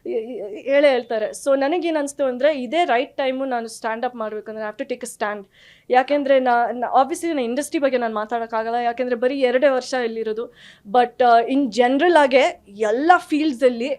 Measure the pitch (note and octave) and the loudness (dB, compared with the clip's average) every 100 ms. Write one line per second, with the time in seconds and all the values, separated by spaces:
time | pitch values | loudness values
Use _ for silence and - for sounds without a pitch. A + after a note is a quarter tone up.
0 | - A#3+ A3 A#3 - F4+ B3+ C#4 D4 B3+ | -8 -6 -6 -10 -12 -10 -2 2 4 2
1 | A#3+ A3+ G3+ - C#4 C4+ C4+ F4 E4 D#4 | -2 -4 -4 -4 -2 0 0 0 -2 -2
2 | C#4+ C#4 C4+ B3 C#4+ C#4+ B3 D#4 E4+ A#3+ | -4 -4 -4 0 0 0 -2 0 0 0
3 | C4 - C4 C4 C4+ A#3+ A3+ - A3+ A3+ | -2 -4 -4 -2 -4 -6 -8 -8 -8 -4
4 | B3 B3 G#3+ G#3+ G#3 A3 G#3+ G#3+ C4 A#3+ | -6 -6 -8 -8 -10 -10 -10 -8 -8 -8
5 | A#3 - G#3 G#3 G3 _ - _ - B3 | -10 -6 -6 -6 -12 _ -20 _ 0 2
6 | C4 D4 C4+ C4+ B3+ A#3+ A#3 A#3+ A#3 B3 | 2 0 2 2 4 2 0 -2 0 2
7 | C4+ E4 E4+ D4+ A#3 B3 C#4+ E4 C4+ B3+ | 2 -2 -4 -4 -2 -4 -4 -2 0 0
8 | A#3 G#3+ A3 A#3+ A3+ A3+ A3+ A#3+ A#3+ A#3+ | -2 -4 -4 -6 -4 -4 -4 -2 -2 -4
9 | B3 A#3+ B3+ C#4 B3 B3+ C#4+ C4 B3 B3+ | -4 -2 -2 0 0 4 2 2 -2 -4
10 | A#3 A3+ A3 G#3+ A#3+ _ - - G#3 B3 | -4 -4 -6 -6 -8 _ -20 -20 0 2
11 | A#3 - B3 A#3 A#3 C4+ C4+ G3+ B3 C#4 | 2 2 6 6 4 0 0 2 2 4
12 | F4 D#4+ C#4 C4 E4 E4 - G3+ G#3+ A#3 | 6 6 6 4 2 -2 -14 -4 -2 2
13 | D#4 F4+ - D4+ D#4 A#3 C4 A#3 C4 | 4 2 2 -2 -2 2 0 0 -4